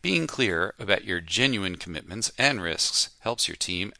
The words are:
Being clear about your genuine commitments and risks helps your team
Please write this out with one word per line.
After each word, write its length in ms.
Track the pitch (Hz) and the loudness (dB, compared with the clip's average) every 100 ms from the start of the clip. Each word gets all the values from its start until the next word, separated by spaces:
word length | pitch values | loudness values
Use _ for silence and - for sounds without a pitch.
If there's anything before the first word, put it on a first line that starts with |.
Being 260 | - 90 160 | 2 2 0
clear 460 | - 117 85 92 - | 0 2 2 0 -2
about 280 | 101 95 104 | 2 2 2
your 160 | 90 | -4
genuine 560 | 80 92 135 117 95 87 | 0 2 2 2 -2 -4
commitments 540 | 90 80 - 101 113 - | -6 -8 -8 -4 -4 2
and 240 | 135 120 | 0 2
risks 480 | 85 80 - - - - | -2 0 0 0 -2 -4
helps 280 | 113 117 - | -4 -2 -2
your 80 | - | -2
team 380 | - 90 98 | -4 -2 -4